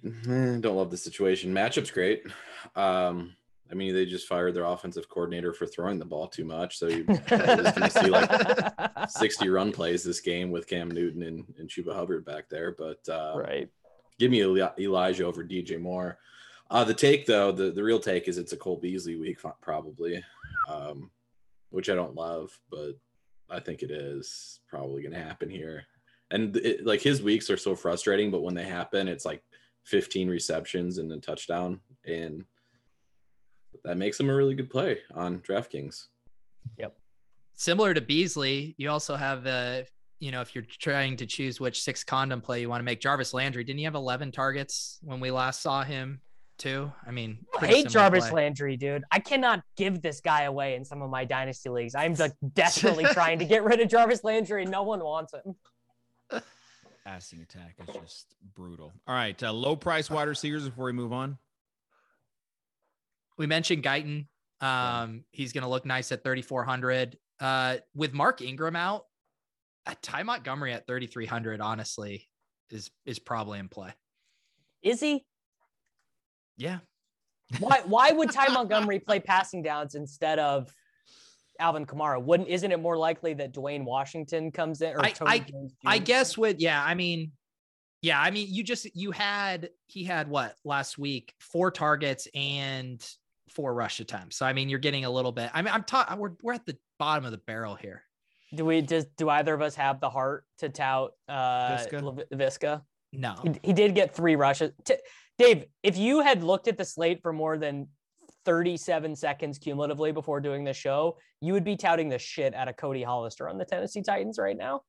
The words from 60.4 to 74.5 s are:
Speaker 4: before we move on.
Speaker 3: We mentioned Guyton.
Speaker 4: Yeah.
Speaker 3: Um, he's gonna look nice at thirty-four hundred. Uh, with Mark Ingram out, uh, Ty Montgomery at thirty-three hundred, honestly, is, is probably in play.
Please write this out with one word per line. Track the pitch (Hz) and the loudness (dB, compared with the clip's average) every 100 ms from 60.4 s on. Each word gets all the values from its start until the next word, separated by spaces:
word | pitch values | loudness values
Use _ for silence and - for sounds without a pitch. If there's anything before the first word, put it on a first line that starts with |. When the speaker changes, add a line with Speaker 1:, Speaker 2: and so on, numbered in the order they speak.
| 151 151 139 | -4 -4 -6
Speaker 4:
before | 123 127 | -6 -4
we | |
move | 123 120 | -4 -4
on. | 123 135 139 _ _ _ _ _ _ _ _ _ _ _ _ _ _ _ _ _ _ _ - | -6 -6 -10 _ _ _ _ _ _ _ _ _ _ _ _ _ _ _ _ _ _ _ -6
Speaker 3:
We | 151 | 0
mentioned | 160 165 160 | 0 2 0
Guyton. | 135 143 151 147 143 _ _ - | 2 0 -2 -8 -8 _ _ -4
Speaker 4:
Yeah. | 135 127 123 120 | -2 0 0 -2
Speaker 3:
Um, | 113 113 - | -4 -10 -16
he's | - 131 | -10 -8
gonna | 139 127 | -6 -4
look | 127 | -4
nice | 135 127 - | -2 -4 -4
at | 127 | -6
thirty-four | 131 131 - 127 | -4 -4 -4 -4
hundred. | 127 127 127 127 127 - _ _ | -2 -2 0 0 -2 -6 _ _
Uh, | 131 131 127 127 _ | -2 0 0 -2 _
with | 143 151 | -6 -4
Mark | 143 185 262 | 2 2 2
Ingram | 127 135 160 170 | -6 -6 -4 -2
out, | 180 208 - _ _ _ _ _ _ _ - | -2 -4 -10 _ _ _ _ _ _ _ -14
uh, | - | -12
Ty | - 139 | -8 -6
Montgomery | 214 240 127 139 135 | -4 -6 -6 -6 -6
at | 117 - | -6 -6
thirty-three | 127 120 120 110 | -6 -6 -10 -6
hundred, | 117 113 107 | -6 -6 -6
honestly, | 107 113 123 - 104 101 _ _ _ _ _ | -6 -6 -8 -10 -10 -12 _ _ _ _ _
is, | 110 - _ | -16 -16 _
is | 139 117 | -12 -12
probably | - 117 104 101 | -8 -6 -6 -8
in | 95 | -12
play. | - 92 - _ _ _ _ _ | -14 -16 -18 _ _ _ _ _